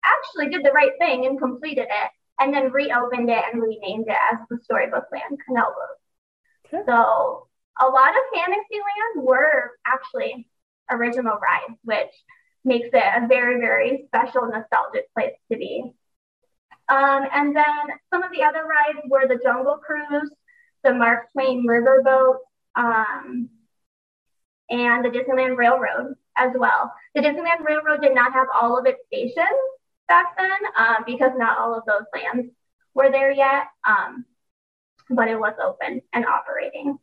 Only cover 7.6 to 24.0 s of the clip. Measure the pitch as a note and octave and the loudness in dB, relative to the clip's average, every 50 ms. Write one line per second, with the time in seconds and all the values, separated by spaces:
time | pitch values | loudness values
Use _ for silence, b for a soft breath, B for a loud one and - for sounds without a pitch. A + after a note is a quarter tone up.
7.6 | _ _ _ - C4 C4 B3+ C4 C4+ D4 - B4+ C5 - - F4 E4 F4+ F#4+ G#4 | _ _ _ 2 2 4 6 6 6 6 4 2 0 0 -2 -4 -2 -2 -2 -4
8.6 | G#4 - A4 G#4 G4+ G4+ G4+ G#4 G#4+ A#4 A4+ D#4+ C4 B3+ C4 B3+ D4 D#4 D4+ C#4 | -4 -6 -8 -8 -6 -6 -4 -4 -4 -6 -4 -4 0 2 2 4 4 2 2 2
9.6 | - - - _ _ A#3 B3+ C4 C4+ - _ C4 - - C4 B3+ A3+ _ _ _ | -2 -4 -12 _ _ -4 -4 -4 -4 -8 _ -6 -6 -6 -8 -10 -16 _ _ _
10.6 | _ _ _ _ _ - A#3 A#3 A#3 A#3+ A#3+ C4 B3 A3+ G#3 G#3 - E3+ F3 E3+ | _ _ _ _ _ -6 -4 -4 -2 -4 -4 -4 -4 -4 -4 -2 -2 -2 -2 -2
11.6 | - - A#3 _ _ A3+ G#3+ G#3 - - - _ _ b b b b b b b | -4 -8 -16 _ _ -4 -4 -4 -4 -6 -10 _ _ b b b b b b b
12.6 | _ B3+ B3+ A#3+ A#3 - - B3 - G3+ G#3+ A#3 A#3+ A#3 C4 B3 B3 B3 B3 A#3+ | _ 0 0 0 0 2 2 2 4 4 0 0 2 2 2 2 4 0 0 0
13.6 | A#3 A3+ - C#4+ - A#3+ C4+ C#4 - _ - A#3 A#3+ - - C4 A#3 A3+ A3 G#3+ | 0 0 0 2 2 0 -2 -4 -6 _ -2 -2 0 0 0 -2 -2 -2 -6 -8
14.6 | A3 - - - - - - C5 - - _ A#3 G#3 A3 - _ _ _ A3+ A#3 | -6 -2 -2 -2 -2 -2 -6 -8 -8 -6 _ -4 -4 -4 -6 _ _ _ -6 -6
15.6 | A3+ - - - B3+ A#3+ - _ _ _ _ _ _ _ _ _ _ _ _ _ | -6 -8 -8 -8 -10 -10 -16 _ _ _ _ _ _ _ _ _ _ _ _ _
16.6 | _ _ - _ _ - C4+ C4+ C#4 C#4 C#4 C#4 C#4 C4+ - C#4+ D4 D4 C#4+ D4 | _ _ -20 _ _ 2 2 4 4 4 4 2 0 -2 0 0 0 2 2 2
17.6 | D4+ D4+ D4 D4 D4 D4 - - _ _ - F4 F#4 F#4 F4+ E4 D4+ D4+ C#4+ - | 2 2 2 -2 -4 -8 -10 -14 _ _ -4 -4 -4 -4 -4 0 0 0 0 0
18.6 | D#4+ D#4+ D#4+ D4+ D4 D4 D4+ D4 D4+ B3+ C4+ C4+ C4 C4 B3+ A#3+ A#3+ C4+ B3 B3+ | -4 0 2 2 2 2 0 -6 -4 0 2 2 4 4 2 2 2 0 0 2
19.6 | C4 C#4 D4 D4+ - - D#4 D4 D4 D4 C#4+ D4 D4+ D4 - _ _ b b b | 0 -2 -2 -2 -4 -6 -6 -6 -6 -4 -4 -4 -4 -6 -10 _ _ b b b
20.6 | b b b _ _ C4+ B3 B3 A#3 A#3 A#3 A#3 - _ _ C#4 C4 C4 B3+ B3 | b b b _ _ 2 4 4 4 2 2 0 -2 _ _ -2 0 0 0 0
21.6 | A#3+ A#3 A#3 A#3+ A#3 C4 C4 C4 C4 C4+ C4 C4 C4 C4 C4 C4 - _ _ _ | 2 2 2 4 6 6 6 6 6 6 6 6 6 4 4 2 -2 _ _ _
22.6 | _ _ _ - A#3+ A#3 A#3 A3 A3 G#3+ - - - B3 B3 B3 A#3 - _ _ | _ _ _ -2 -2 0 2 0 0 -2 -4 -10 -12 -10 -8 -8 -8 -8 _ _
23.6 | _ _ _ _ _ _ _ _ | _ _ _ _ _ _ _ _